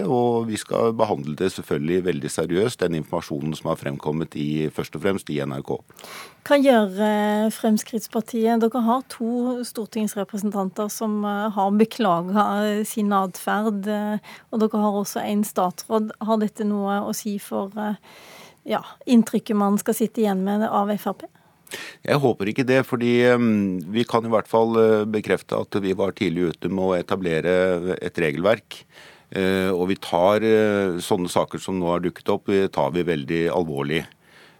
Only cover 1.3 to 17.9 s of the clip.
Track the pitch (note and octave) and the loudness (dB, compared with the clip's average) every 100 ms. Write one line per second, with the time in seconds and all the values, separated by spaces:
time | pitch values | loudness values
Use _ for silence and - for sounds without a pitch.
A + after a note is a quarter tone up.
1.3 | C#2+ F#2 - - D2+ D2+ F#2 F2 C#2+ C#2+ | -2 -2 -4 -4 -2 0 0 0 -2 -4
2.3 | - D#2+ F2 A#2+ - F2 D#2+ D2 E2+ - | -4 -2 0 0 0 -2 -2 -4 -6 -4
3.3 | D2 D#2 D2+ D#2+ D#2 C#2+ C#2+ D2+ D#2 D#2+ | -4 -4 -4 -4 -4 -6 -6 -4 -4 -4
4.3 | D2+ D2 D2+ D#2 - D2+ D#2 G2 F#2+ - | -4 -4 -2 -2 -4 -8 -4 -2 -2 -4
5.3 | C#2+ C#2 C2+ C#2 C2+ - - - - - | -4 -4 -6 -6 -8 -10 -20 -18 -18 -18
6.3 | - - C#4+ C4+ A#3 G3+ F#3+ G#3+ G#3 G#3 | -14 2 4 6 4 2 0 0 2 0
7.3 | G#3+ A3 - A3+ G#3+ - A3 - A3+ - | 0 0 0 0 0 0 -8 -4 -6 -4
8.3 | A3+ A3 A#3 A3+ C4 A3+ B3+ - - A3+ | 0 2 2 2 2 0 0 -4 -6 -4
9.3 | A#3+ B3 B3 A#3+ A#3+ G3 A3 G#3 G#3 F#3+ | -2 -2 -4 -6 -8 -6 -4 -4 -4 -6
10.3 | G3+ G#3 G3+ F#3+ A3 G#3 - A3 G#3 G#3 | -4 -4 -2 -4 -4 -6 -4 -4 -2 -2
11.3 | G3+ A3 G3+ G3 G#3 A3 - G3+ E3+ F3+ | -2 -2 0 2 4 2 2 2 2 2
12.3 | G#3 G#3 G3+ G#3+ G#3 G#3+ A3 G3+ G3 F#3+ | 2 2 2 0 -2 -2 -2 2 2 0
13.3 | - - G3 A3 G3+ G3+ G#3 G#3 G#3 - | -4 -2 0 0 -2 -2 -2 -2 -4 -6
14.3 | - _ A3+ G#3+ G#3+ G#3 G3+ G3 - - | -20 _ 0 0 2 2 0 -2 -4 -2
15.3 | G#3 G#3+ - F3+ - - A3 G#3+ - A3 | 0 0 0 0 -2 -2 -2 -2 -4 0
16.3 | A3 G#3 - G#3 G#3 G3 G3+ G#3+ G#3+ G#3+ | 0 0 -2 -2 0 0 -2 -4 -6 -6
17.3 | G3+ - G#3+ G3 G#3+ G#3 | -8 -6 -6 -6 -6 -6